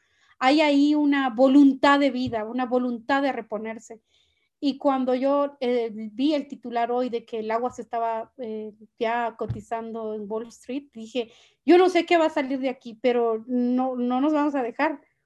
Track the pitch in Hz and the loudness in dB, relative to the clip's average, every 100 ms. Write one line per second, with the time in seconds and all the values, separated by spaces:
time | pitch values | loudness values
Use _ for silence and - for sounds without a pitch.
0 | _ _ _ - 262 302 302 285 294 302 | _ _ _ -2 2 4 4 4 4 4
1 | 294 277 262 220 269 277 277 269 285 285 | 2 0 0 2 6 8 8 6 4 4
2 | 277 247 247 220 214 247 247 254 247 233 | 2 0 -4 -6 -6 -6 -2 -2 -2 -6
3 | 226 277 277 247 226 214 220 220 - 220 | -2 0 0 -4 -8 -8 -8 -12 -16 -20
4 | _ _ _ _ _ - 285 269 285 262 | _ _ _ _ _ -6 -4 -2 0 0
5 | 254 254 269 285 285 285 247 247 226 214 | 0 0 0 0 -2 -4 -2 -2 -2 -8
6 | 220 214 285 294 277 - 247 233 233 247 | -10 -2 0 0 -4 -12 -8 -4 -2 -2
7 | 254 233 226 226 214 226 247 247 220 233 | -2 -6 -8 -8 -4 -2 -4 -8 -10 -6
8 | 226 226 233 - 226 220 214 214 220 - | -4 -4 -8 -12 -10 -10 -12 -16 -16 -6
9 | 220 240 233 226 220 214 202 226 226 226 | -4 -2 -4 -6 -8 -8 -8 -8 -8 -8
10 | 220 214 202 220 233 - - 269 285 226 | -8 -8 -8 -8 -10 -16 -10 -10 -12 -18
11 | 220 247 226 _ _ _ - 349 370 349 | -10 -8 -8 _ _ _ 4 6 6 4
12 | 339 339 311 311 262 269 262 254 240 220 | 2 2 2 0 -4 -4 -4 -6 -12 -4
13 | 254 240 233 226 233 247 247 254 262 247 | 0 2 0 -2 -4 -2 0 0 -2 -2
14 | 247 254 294 302 294 277 240 240 302 294 | -2 0 2 2 0 -2 -4 -2 -2 -4
15 | _ _ | _ _